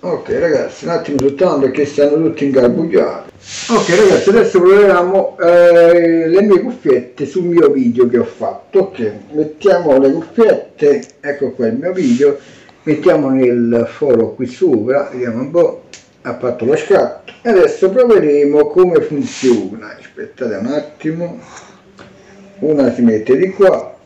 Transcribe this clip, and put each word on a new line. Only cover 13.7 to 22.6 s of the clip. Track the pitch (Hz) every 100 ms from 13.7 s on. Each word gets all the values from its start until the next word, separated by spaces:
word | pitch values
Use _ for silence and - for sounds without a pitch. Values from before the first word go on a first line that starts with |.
| 117 117
foro | - 143 120 107
qui | - 127
sopra, | - 185 120 113 139 143
vediamo | 131 120 113
un | 143
po', | 170 165 - - - _ _
ha | 131 120
fatto | 127 - 117
lo | 156
scatto. | - 190 - - - -
E | 233
adesso | 196 165 - 190
proveremo | 220 247 208 151 143 143 147 147
come | 180 180 160
funziona. | - 147 120 - 131 113 95 110 104 -
Aspettate | - - 107 - 123 101
un | 120
attimo, | 147 143 - 160 165 170 - - - - - _ _ - - - - -
una | -